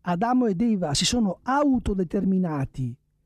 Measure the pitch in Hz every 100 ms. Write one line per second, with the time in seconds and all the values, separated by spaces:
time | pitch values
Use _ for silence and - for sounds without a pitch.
0 | 175 175 233 254 240 175 233 208 165 139
1 | 175 240 202 - - 277 294 247 - 190
2 | 180 202 190 190 180 147 131 - 127 123
3 | _ _